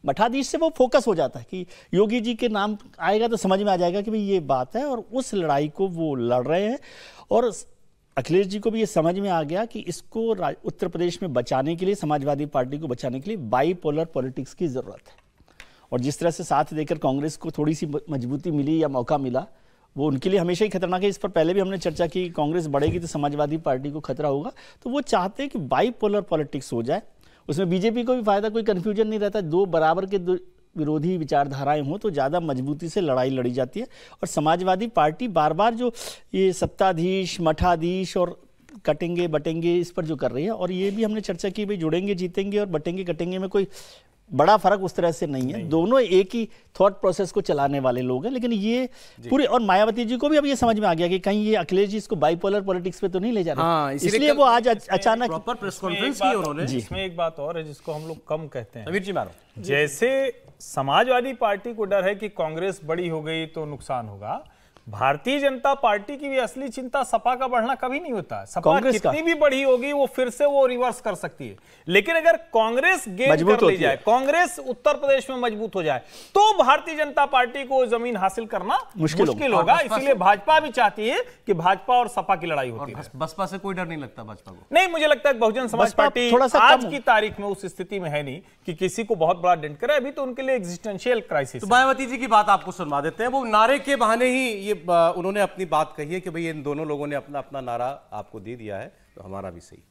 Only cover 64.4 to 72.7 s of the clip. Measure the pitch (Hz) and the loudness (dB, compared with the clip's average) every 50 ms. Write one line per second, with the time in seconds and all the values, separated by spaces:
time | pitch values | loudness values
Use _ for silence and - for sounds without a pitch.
64.4 | 311 - _ _ _ _ _ - _ 113 104 104 127 135 143 151 - 247 269 294 | -10 -16 _ _ _ _ _ -20 _ -16 -4 0 2 2 2 0 -2 -2 -2 0
65.4 | 277 277 262 247 240 277 277 269 - 233 208 208 196 - 285 269 294 277 269 262 | 0 -2 -2 0 0 0 0 2 2 2 2 0 -2 -8 -12 -10 -8 -2 -2 -2
66.4 | 240 202 - 262 277 269 220 269 254 247 - 277 254 - - 220 - 233 254 247 | -2 -2 -6 -8 -10 -8 -8 -10 -12 -4 -4 -4 -2 0 -2 0 2 0 0 0
67.4 | 262 254 247 240 220 247 269 - - 254 254 294 359 320 247 202 160 - 117 101 | -2 0 0 0 0 0 -2 -2 -2 -4 -4 -6 -6 -6 -6 -6 -6 -8 -10 -12
68.4 | 98 - - 180 170 202 - 277 240 262 233 214 - 165 - 302 320 330 330 294 | -12 -8 -8 0 4 4 4 4 4 2 2 2 2 0 0 2 2 0 2 4
69.4 | 302 294 262 269 277 269 254 247 240 285 294 285 277 - - - 254 247 226 - | 4 4 4 4 4 4 4 4 2 -2 0 0 0 0 0 -2 -2 -2 0 0
70.4 | 294 285 285 277 269 247 254 240 247 247 214 - - 226 190 165 - 165 - - | 0 2 4 4 4 4 2 0 0 -2 -2 -4 -6 -6 -6 -6 -8 -12 -10 -10
71.4 | 143 113 95 - _ _ - _ _ - 175 202 202 - 330 330 311 330 330 330 | -14 -14 -14 -16 _ _ -20 _ _ 2 2 2 4 4 0 4 6 4 4 4
72.4 | - - - 226 220 220 | 0 0 2 2 2 4